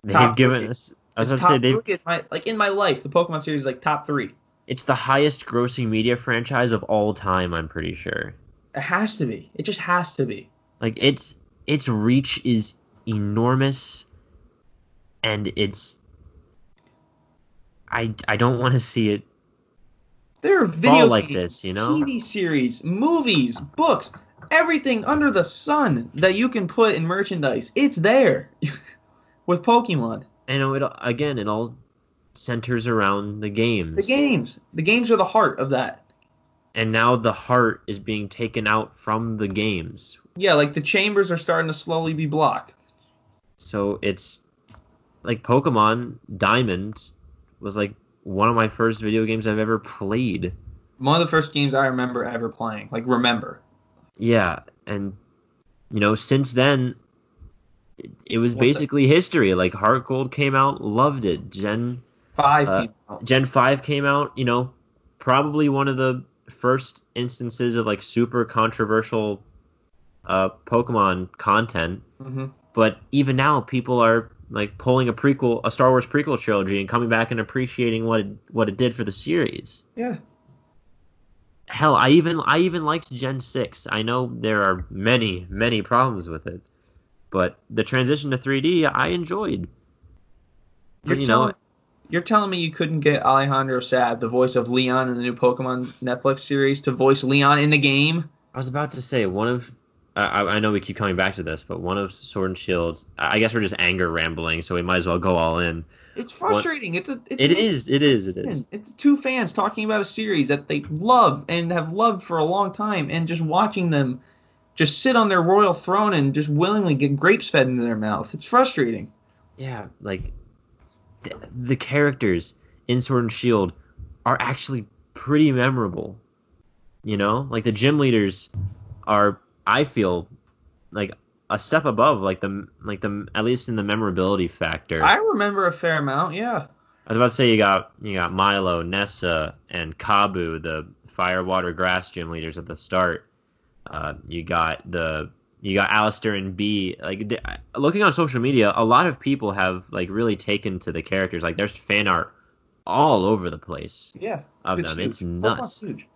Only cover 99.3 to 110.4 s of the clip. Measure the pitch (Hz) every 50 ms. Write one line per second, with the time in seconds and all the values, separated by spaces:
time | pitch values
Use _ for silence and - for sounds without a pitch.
99.3 | 90 101 110 120 123 123 123 - - _ _ _ _ _ _ _ _ - 101 -
100.3 | - 101 101 87 104 107 107 107 104 101 - - 92 - 104 98 90 90 92 95
101.3 | - 92 82 80 78 73 - - 87 87 87 87 95 101 101 98 98 - - -
102.3 | - 104 95 95 92 - - - 90 87 85 82 80 - - - - - - 76
103.3 | 87 110 110 110 117 117 104 90 101 - 90 87 92 92 90 85 82 82 80 82
104.3 | 80 82 82 82 80 85 82 - 90 87 87 90 92 90 85 87 85 90 85 95
105.3 | 90 85 82 82 82 85 87 85 82 82 80 _ _ _ - - _ - 240 -
106.3 | - - 359 415 427 - - 339 311 285 233 180 165 185 185 302 269 233 - -
107.3 | - - 135 151 175 196 226 220 175 127 113 - 135 139 147 143 131 110 95 95
108.3 | 90 95 98 247 190 139 113 _ - 214 214 - - - - 285 285 285 - 262
109.3 | 262 254 220 165 - - 190 214 214 226 214 214 214 208 196 196 - 220 220 214
110.3 | 190 156